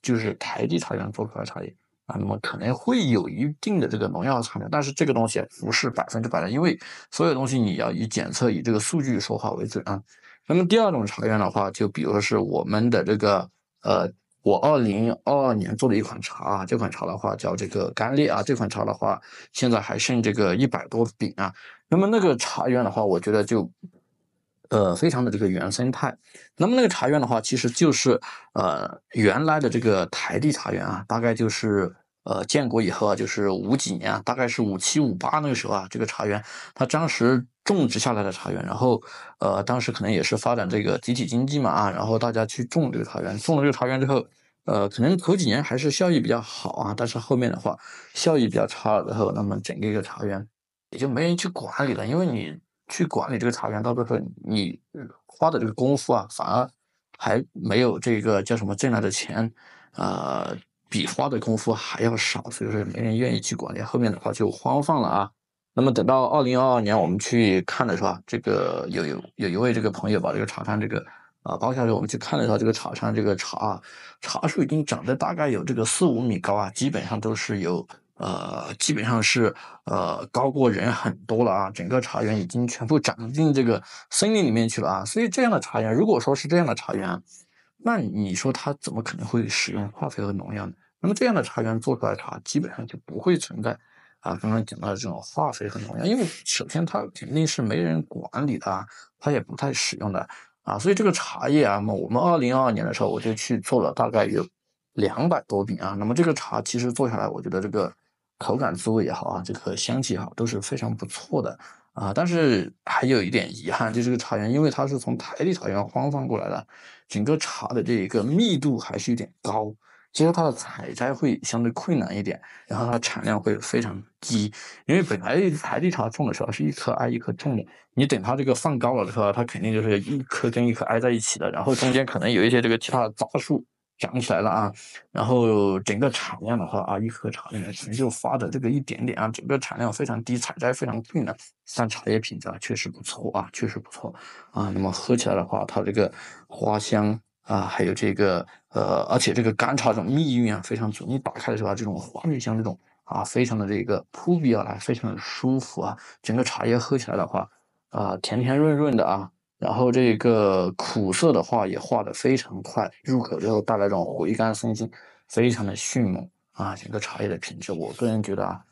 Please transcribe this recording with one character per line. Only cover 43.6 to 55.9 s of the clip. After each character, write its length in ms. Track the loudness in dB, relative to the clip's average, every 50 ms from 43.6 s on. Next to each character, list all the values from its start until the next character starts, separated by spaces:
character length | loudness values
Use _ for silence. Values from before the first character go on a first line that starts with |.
这 40 | 4
个 60 | 4
茶 140 | 2 2 0
园 120 | 0 2 2
之 80 | 2
后， 180 | 2 2 2 0 -2 _ _ _ _ _ _ _
呃， 200 | -2 0 2 0 0
可 120 | 2 2
能 140 | 4 4 4
头 180 | 4 4 2 2
几 120 | 4 2
年 180 | 2 2 0 0
还 140 | -2 -2 0
是 120 | 0 0
效 200 | 2 2 4 4
益 100 | 4 4
比 80 | 4 2
较 100 | 0 0
好 340 | -2 -6 -10 -8 -8 -6 -6
啊， 200 | -4 -4 -4 -2
但 140 | -2 -2 -4
是 100 | -4 -4
后 160 | -2 0 2
面 160 | 2 2 0
的 80 | 0 -2
话 180 | -2 -4 -4 -4 -8 -18 -20 -20 -20 -12
效 240 | -6 0 2 4 4
益 100 | 4 4
比 80 | 4 2
较 120 | 2 0
差 320 | 0 -2 -2 0 2 2 2
了 60 | 2
之 100 | 0 0
后， 180 | 0 0 0
那 100 | 0 0
么 160 | -2 -2 -2 -4
整 200 | -6 -6 -6 -4
个 60 | -2
一 60 | -2
个 100 | -2 -2
茶 220 | -4 -6 -8 -8 -6
园 220 | -6 -4 -6 -8 -12 _ _ _ _ _ _ _ _
也 80 | -6 -4
就 100 | -2 -2
没 140 | 0 0
人 120 | 2 2 0
去 120 | 0 -2 -4
管 400 | -6 -8 -10 -6 -2 -2 0 0
理 60 | 0
了， 120 | -2 -2
因 120 | 0 0 0
为 80 | 0
你 280 | 0 0 -2 -4 -6 -10 -14 -16 _ _ _ _ -8
去 180 | -4 -2 -2
管 260 | 0 0 -2 -2 -2
理 60 | -2 -2
这 80 | 0
个 60 | 0
茶 180 | -2 -2 -4 -4
园， 120 | -4 -2
到 120 | -2 0 0
最 100 | 0 0
后 140 | 0 -2 -2 -2 -6 -10 -10 -6
你 340 | -2 -2 0 0 -2 -4 -10 _ _ -16 -16 -16 -16 -18 _ _
花 240 | -20 -2 0 2 2
的 80 | 2 2
这 60 | 0
个 80 | -2
功 240 | 0 0 2 2